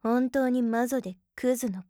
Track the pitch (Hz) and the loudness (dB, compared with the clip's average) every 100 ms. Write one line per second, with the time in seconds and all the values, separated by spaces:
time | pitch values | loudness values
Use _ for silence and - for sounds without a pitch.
0 | 226 240 254 277 254 254 233 226 247 262 | 2 2 2 2 2 2 0 0 0 -2
1 | 185 185 _ - 254 247 247 185 | -6 -14 _ -4 0 0 -2 -6